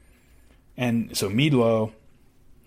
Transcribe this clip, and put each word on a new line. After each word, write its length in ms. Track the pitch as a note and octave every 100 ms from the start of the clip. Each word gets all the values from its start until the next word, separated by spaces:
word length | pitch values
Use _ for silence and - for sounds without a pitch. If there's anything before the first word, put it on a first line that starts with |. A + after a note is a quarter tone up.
| - _ _ - - - _ -
And 400 | B2 A#2 A2 -
so 100 | G2+
Meadlow, 640 | G#2+ D3+ C3+ A2+ A2+ A2 - - - _ _ - -